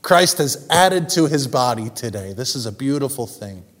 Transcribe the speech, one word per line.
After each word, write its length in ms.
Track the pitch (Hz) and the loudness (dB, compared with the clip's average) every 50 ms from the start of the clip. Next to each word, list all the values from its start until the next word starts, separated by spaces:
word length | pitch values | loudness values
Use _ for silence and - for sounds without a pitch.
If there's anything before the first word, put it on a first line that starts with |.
Christ 360 | - - 180 175 185 175 - - | 4 6 6 6 6 4 2 0
has 280 | 151 135 - - - - | 0 -2 -2 -6 -4 0
added 380 | 156 170 185 185 185 185 165 - | 4 4 4 4 4 2 0 0
to 160 | - 170 160 | 2 2 2
his 200 | 147 151 147 135 | 4 2 0 -2
body 420 | 127 123 131 127 123 120 113 110 110 | 0 0 0 2 2 0 -2 -4 -8
today." 440 | - - - 113 101 104 95 95 | -8 -8 -8 -6 -6 -6 -8 -8
This 240 | 98 101 127 - - | -8 -6 -6 -6 -6
is 100 | 135 113 | -6 -6
a 60 | 113 | -8
beautiful 560 | 98 - 135 139 143 143 139 131 139 - 117 113 | -8 -4 -4 -2 -2 0 -2 -4 -4 -6 -8 -8
thing. 340 | - - 107 101 95 90 87 _ _ _ | -8 -14 -14 -14 -14 -16 -18 _ _ _